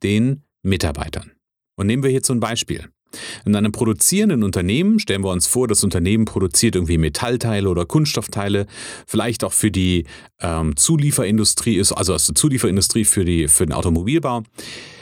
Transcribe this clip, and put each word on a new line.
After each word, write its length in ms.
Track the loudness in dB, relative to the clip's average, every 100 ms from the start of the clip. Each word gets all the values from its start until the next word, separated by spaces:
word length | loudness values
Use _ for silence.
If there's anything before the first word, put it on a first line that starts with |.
den 400 | 0 2 0 -2 _ _
Mitarbeitern. 720 | -2 0 -2 -4 -8 -10 -14 _ _ _ _ -4
Und 60 | 0
nehmen 160 | 0
wir 80 | 0
hierzu 240 | 0 0
ein 60 | 0
Beispiel. 500 | -2 -4 -6 -8 -10 _ _ -16 -14 -6 0
In 100 | 2
einem 160 | 2
produzierenden 720 | 0 0 2 2 2 2 2
Unternehmen 540 | 0 0 0 2 2 2
stellen 260 | 2 -2
wir 60 | 0
uns 160 | 0 0
vor, 220 | 0 2
das 160 | 2
Unternehmen 420 | 2 2 2 2 2
produziert 480 | 0 0 2 2
irgendwie 240 | 2 2 2
Metallteile 720 | 0 0 -2 -2 0 0 0
oder 160 | 0 0
Kunststoffteile, 800 | 0 0 -2 -4 -4 -2 -2 -2 -10 -16 -16 -6
vielleicht 380 | -2 -2 -2
auch 100 | -4
für 160 | 0 0
die, 380 | 2 2 0 -2 -10 -20 -8
ähm, 340 | -4 -2 -2 0
Zulieferindustrie 1000 | 2 2 0 0 0 2 0 0 0 2
ist, 160 | 0
also 240 | 0 -2 0
aus 100 | 0
der 80 |
Zulieferindustrie 720 | 0 0 2 0 2 0 0 0
für 200 | 2 2
die, 220 | 2 2
für 200 | 0 0
den 60 |
Automobilbau. 680 | 0 0 0 0 -2 -2 -6 -8 -16 -16 -16 -18 -20